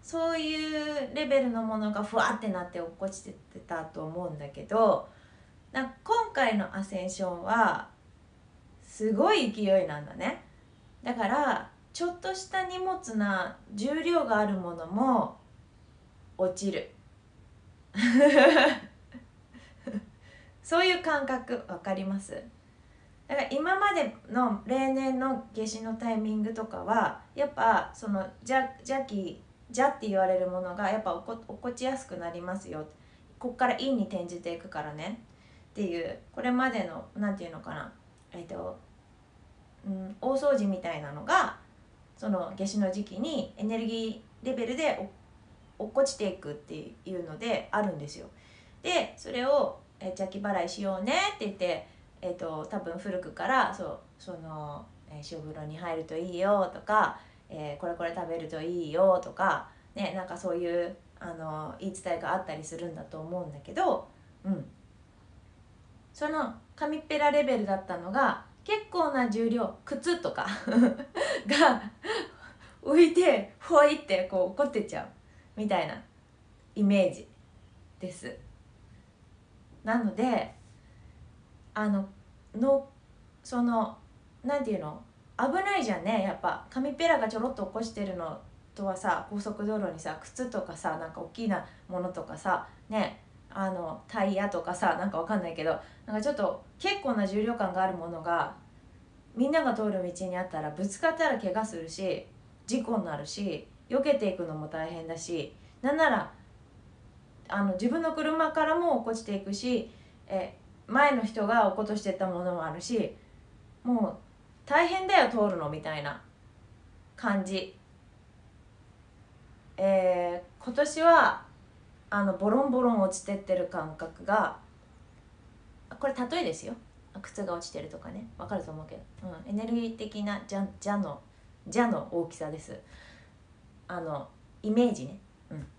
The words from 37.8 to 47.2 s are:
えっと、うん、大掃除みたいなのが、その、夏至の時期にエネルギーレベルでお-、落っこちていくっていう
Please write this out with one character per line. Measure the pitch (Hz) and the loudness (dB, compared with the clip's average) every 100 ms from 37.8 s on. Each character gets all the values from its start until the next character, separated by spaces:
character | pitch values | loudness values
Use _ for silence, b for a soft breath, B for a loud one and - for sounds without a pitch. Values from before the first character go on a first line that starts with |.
| - - - - _ | -12 -14 -20 -20 _
え | 180 | -16
っ | 170 | -12
と、 | - - 92 - - - - - - - - - - - | -10 -10 -12 -18 -20 -20 -20 -20 -20 -20 -20 -20 -16 -8
う | |
ん、 | 190 190 208 | -8 -8 -6
大 | 254 | -2
掃 | 269 294 262 | 2 4 4
除 | 202 | 2
み | 185 | 0
た | 175 | -4
い | 156 | -6
な | 147 | -8
の | 147 | -10
が、 | - 359 - - - - - - - - | 2 2 2 -4 -18 -20 -20 -20 -20 -10
そ | 214 | -2
の、 | 190 175 190 | 0 -2 -4
夏 | 196 | -4
至 | 208 | 0
の | 190 | 0
時 | 196 | 0
期 | 202 190 | -6 -6
に | 285 294 - - | -4 -4 -6 -4
エ | |
ネ | 214 226 | -2 -2
ル | 226 | -2
ギ | 226 226 214 - - | -2 -4 -6 -14 -10
ー | 233 | -6
レ | |
ベ | 254 233 | -4 -2
ル | 262 | 0
で | 302 - 196 - - - - - - - | 0 0 -6 -14 -20 -20 -20 -20 -20 -10
お-、 | |
落 | 214 | -4
っ | |
こ | 269 | 2
ち | 269 - | 2 2
て | 202 | -4
い | |
く | - 143 | -4 -10
っ | |
て | 147 - | -12 -12
い | 156 151 - - | -12 -12 -16 -10
う | 185 | -8